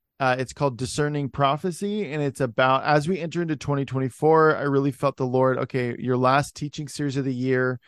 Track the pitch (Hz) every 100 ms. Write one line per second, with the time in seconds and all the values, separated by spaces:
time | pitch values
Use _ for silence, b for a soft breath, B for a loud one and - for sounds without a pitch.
0 | _ - 131 127 127 - 143 120 123 -
1 | 147 147 139 - 139 147 185 160 202 208
2 | 151 151 143 135 127 113 131 135 147 151
3 | 151 180 165 170 170 143 - 139 135 131
4 | 131 - 151 160 156 147 139 139 139 -
5 | 139 - 127 127 131 123 127 131 123 -
6 | 123 127 127 143 143 - 147 - 147 -
7 | 147 135 135 123 127 127 127 127